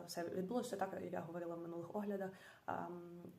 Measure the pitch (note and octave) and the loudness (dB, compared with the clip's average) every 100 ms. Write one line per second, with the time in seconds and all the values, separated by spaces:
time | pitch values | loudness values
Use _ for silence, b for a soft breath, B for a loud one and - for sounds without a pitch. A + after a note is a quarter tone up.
0 | F3 - E3+ F3+ F#3 B3 A#3+ G3 F#3+ F#3+ | -2 0 2 2 4 2 2 2 2 2
1 | F3+ F3+ E3 E3+ E3+ E3+ E3+ E3+ E3 G#3 | 0 0 0 -2 0 0 -2 -2 0 0
2 | G#3 G3 F#3+ F#3+ B B - - E3+ F3 | 2 2 2 -2 B B 0 0 0 -4
3 | F3 F3 - | -6 -8 -10